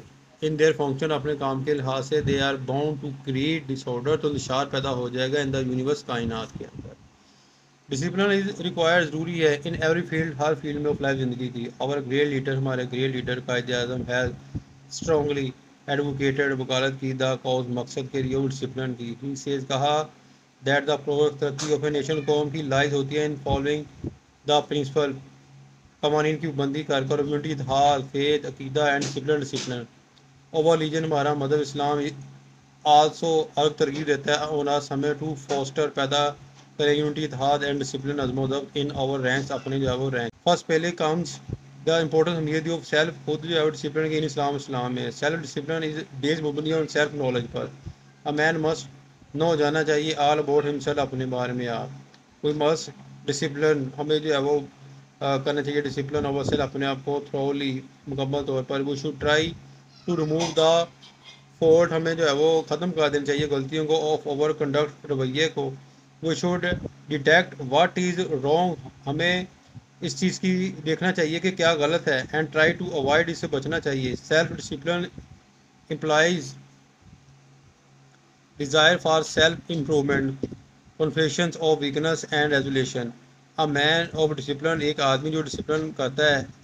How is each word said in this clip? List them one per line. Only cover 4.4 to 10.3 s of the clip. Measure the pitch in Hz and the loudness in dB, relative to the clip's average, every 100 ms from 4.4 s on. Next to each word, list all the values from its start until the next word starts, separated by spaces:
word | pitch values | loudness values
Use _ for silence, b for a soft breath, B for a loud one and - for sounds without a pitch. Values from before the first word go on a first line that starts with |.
| - 131 139 | -2 -2 0
पैदा | 139 135 | -2 -2
हो | 123 123 | -2 -4
जाएगा | 123 131 147 | -2 0 0
in | 139 | 0
the | 135 127 | -2 -2
universe, | 127 131 147 | -2 -2 -2
कायनात | - 120 117 113 110 - | -4 -4 -4 -4 -8 -12
के | - | -14
अंदर। | - - - - b b b b b b _ - 139 | -14 -18 -20 -20 b b b b b b _ -8 -4
Discipline | 170 185 202 | -2 2 2
is | 196 196 - | 2 0 -4
required, | 170 175 165 175 156 | -4 2 4 4 2
ज़रूरी | 156 165 170 | -2 -4 2
है | 156 147 | 2 2
in | 165 | -2
every | 165 160 170 | -2 0 0
field, | 170 160 165 | 0 -2 -2